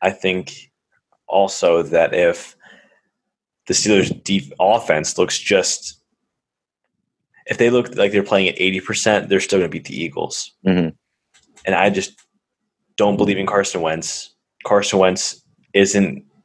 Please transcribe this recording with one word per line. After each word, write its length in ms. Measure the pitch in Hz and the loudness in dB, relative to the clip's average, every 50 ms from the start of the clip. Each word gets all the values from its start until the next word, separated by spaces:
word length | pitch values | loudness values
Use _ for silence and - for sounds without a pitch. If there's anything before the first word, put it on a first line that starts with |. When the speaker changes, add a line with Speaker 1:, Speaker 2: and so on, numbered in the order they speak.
Speaker 1:
I 80 | - 95 | -2 -2
think 600 | 95 - - 95 92 92 - - - - - _ _ _ _ _ _ _ _ _ _ _ _ - | -2 -2 -2 -2 -2 -2 -6 -10 -16 -20 -20 _ _ _ _ _ _ _ _ _ _ _ _ -2
also 540 | - 98 98 95 - - 95 87 85 85 82 | 0 0 0 0 0 0 2 2 2 2 0
that 280 | 71 82 82 80 - 87 | 0 0 2 2 2 2
if 420 | 87 87 85 - - - - - _ _ - - - _ _ _ _ _ _ _ _ _ _ _ _ _ _ _ _ _ - | 2 2 0 0 -2 -8 -20 -20 _ _ -20 -20 -20 _ _ _ _ _ _ _ _ _ _ _ _ _ _ _ _ _ -4
the 60 | 92 | -4
Steelers' 480 | - - 107 107 95 90 - - - | -2 2 4 4 4 4 2 -2 -6
def-, 300 | - - 101 95 - - - - | -4 -2 -2 -2 -4 -4 -4 0
offense 560 | 90 98 110 117 - - 80 78 76 - - | 2 2 2 2 2 0 0 0 -2 -2 -2
looks 220 | - 92 - - - | -2 -2 0 -2 -4
just, 560 | - - 104 95 90 - - - - - - _ _ _ _ _ _ _ _ _ _ _ _ _ _ _ _ _ _ _ _ _ _ _ _ _ _ _ _ _ - | -2 0 2 2 2 0 -4 -6 -10 -14 -18 _ _ _ _ _ _ _ _ _ _ _ _ _ _ _ _ _ _ _ _ _ _ _ _ _ _ _ _ _ -10
if 120 | - - - | -6 0 2
they 120 | - 120 | 2 4
look 240 | 123 123 120 - - | 4 2 0 -2 -2
like 160 | - 101 101 | 0 0 0
they're 100 | 104 101 | 2 0
playing 260 | 98 - 107 98 95 90 | 0 2 2 2 2 0
at 120 | - - | 0 0
eighty 200 | 90 95 95 95 | -2 -2 -2 -2
percent, 480 | - - 104 - - 110 107 98 - 95 | -4 -6 -4 -2 0 2 2 0 0 0
they're 120 | 98 95 | 0 0
still 180 | - - 104 95 | 0 0 0 0
gonna 100 | 87 80 | 0 0
beat 160 | 80 82 - | -4 -8 -12
the 140 | - - - | -10 -10 -8
Eagles. 520 | 82 78 - 85 82 - - - - - _ _ - | -8 -8 -6 -6 -8 -6 -8 -10 -12 -12 _ _ -2
Speaker 2:
Mm-hmm. 240 | 95 90 90 85 80 - _ _ _ _ _ _ _ _ _ _ _ _ _ - | 0 0 0 0 -2 -4 _ _ _ _ _ _ _ _ _ _ _ _ _ -4
Speaker 1:
And 80 | 95 95 | -2 0
I 160 | - 95 101 | 2 2 2
just 240 | 98 95 92 - _ _ _ _ _ _ _ _ _ _ _ _ _ _ _ _ _ | 0 -2 -4 -8 _ _ _ _ _ _ _ _ _ _ _ _ _ _ _ _ _
don't 200 | - 107 104 101 | 0 0 2 2
believe 220 | 101 104 101 101 95 | 2 0 0 0 -2
in 80 | 98 | -2
Carson 340 | 95 104 101 98 - - 90 | 0 0 0 0 0 -2 -2
Wentz. 540 | 80 80 80 85 - - - - - - _ _ _ _ _ - - | -2 -2 -4 -4 -6 -8 -10 -10 -12 -16 _ _ _ _ _ -10 -2
Carson 340 | - 107 101 98 - - 95 | 0 2 2 2 2 2 4
Wentz 440 | 95 92 92 - - - - - _ _ _ _ _ _ | 4 4 2 0 -4 -8 -8 -12 _ _ _ _ _ _
isn't, 520 | - 98 98 98 - 101 98 82 67 - - _ _ _ | 2 2 2 4 2 2 0 0 -2 -8 -14 _ _ _